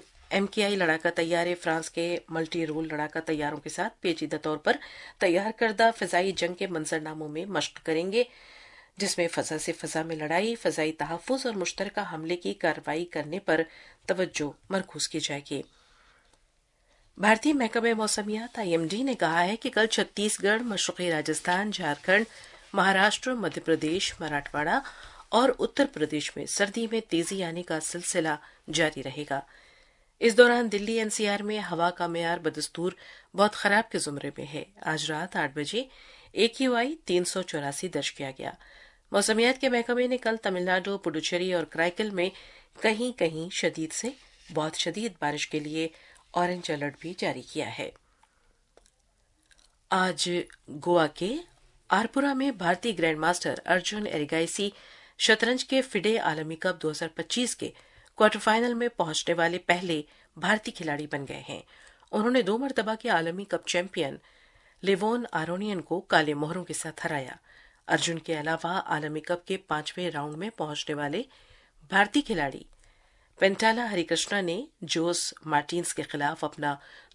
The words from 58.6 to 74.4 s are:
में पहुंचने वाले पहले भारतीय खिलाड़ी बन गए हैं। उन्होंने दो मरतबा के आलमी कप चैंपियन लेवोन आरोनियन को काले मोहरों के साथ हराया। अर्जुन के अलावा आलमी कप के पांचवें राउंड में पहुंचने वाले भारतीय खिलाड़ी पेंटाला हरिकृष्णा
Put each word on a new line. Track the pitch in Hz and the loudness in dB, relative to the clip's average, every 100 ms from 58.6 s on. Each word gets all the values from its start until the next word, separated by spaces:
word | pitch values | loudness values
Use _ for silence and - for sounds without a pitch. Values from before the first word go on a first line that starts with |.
| 247 233 | 2 0
में | 240 | -2
पहुंचने | - 165 151 - | -2 -2 0 0
वाले | 170 165 175 | 2 2 0
पहले | - 175 185 156 151 - _ - | 0 0 2 -2 -4 -14 _ -6
भारतीय | 170 214 240 | 0 0 0
खिलाड़ी | - 160 147 151 | -8 -4 -4 -4
बन | 143 135 | -6 -6
गए | 143 135 | -10 -10
हैं। | 92 - - - _ _ | -12 -14 -20 -20 _ _
उन्होंने | 208 226 254 | 0 4 4
दो | 190 226 | 4 0
मरतबा | 269 269 214 220 | 0 -2 -2 -2
के | 240 | 0
आलमी | 175 165 180 202 | 2 2 -4 -4
कप | 170 - | -4 0
चैंपियन | 175 185 - 139 143 - _ _ _ _ _ | -2 -2 -2 -4 -4 -14 _ _ _ _ _
लेवोन | 185 190 214 240 - | 0 2 2 0 -2
आरोनियन | 165 160 180 214 190 | -4 -2 -4 -2 -4
को | 151 170 | -4 -4
काले | - 170 151 | 2 2 4
मोहरों | 143 151 180 | 0 -2 -4
के | 175 | -6
साथ | 151 165 - | -8 -8 -6
हराया। | 165 151 127 - _ - - _ - | -4 -4 -6 -14 _ -20 -20 _ -2
अर्जुन | 160 165 165 | 0 2 -2
के | - | -4
अलावा | 160 151 160 165 185 | -4 -2 -2 -2 -4
आलमी | - 156 151 151 | -2 -4 -4 -6
कप | - 175 - | -4 -4 -4
के | 190 | -8
पांचवें | - 151 147 - 180 | -4 -4 -4 -6 -6
राउंड | 151 147 151 | -4 -6 -6
में | 208 | -10
पहुंचने | - 156 147 - 147 | -6 -6 -6 -6 -4
वाले | 147 165 269 - - - _ _ - | -2 -4 -6 -12 -20 -20 _ _ 0
भारतीय | 190 202 294 | 4 6 4
खिलाड़ी | - 185 139 - - - _ _ _ _ _ _ | 2 0 -2 -4 -14 -20 _ _ _ _ _ _
पेंटाला | 190 196 226 226 233 | 4 6 4 4 0
हरिकृष्णा | 196 160 165 - 202 | -2 0 0 0 0